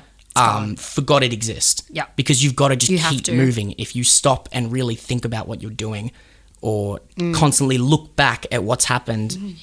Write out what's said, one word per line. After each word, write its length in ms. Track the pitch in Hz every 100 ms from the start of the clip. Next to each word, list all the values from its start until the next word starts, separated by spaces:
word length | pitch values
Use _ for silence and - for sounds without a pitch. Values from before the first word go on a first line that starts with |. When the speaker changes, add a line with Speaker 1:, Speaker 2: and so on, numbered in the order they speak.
| - _
Speaker 1:
it's 220 | _ 127
Speaker 2:
Um, 60 | 117
Speaker 1:
gone. 300 | 107 104 -
Speaker 2:
forgot 460 | - - 135 143
it 100 | 127
exists. 500 | 113 113 107 - - -
Speaker 1:
Yeah. 180 | 165 143 -
Speaker 2:
Because 260 | 135 131
you've 140 | 139 127
gotta 180 | 139 127
just 140 | 123
Speaker 1:
You 80 | 185
have 140 | 160
Speaker 2:
keep 120 | 135
Speaker 1:
to. 80 | -
Speaker 2:
moving. 420 | 123 131 117 101 -
If 160 | 110
you 80 | 123
stop 460 | 123 - 143 127 -
and 200 | 127 117
really 240 | 127 123 117
think 280 | - 123
about 220 | 117 113 -
what 160 | 113
you're 80 | 110
doing 400 | 107 107 104 104 - - _ _ _
or 380 | 113 107 101 98 - -
Speaker 1:
Mm. 160 | 175
Speaker 2:
constantly 440 | 165 151 - 135 127
look 380 | 123 151 - -
back 300 | 139 113 -
at 140 | 120
what's 220 | 98 123 -
happened, 460 | 127 - 110 110
Speaker 1:
Mm-hmm. 180 | 185 202 165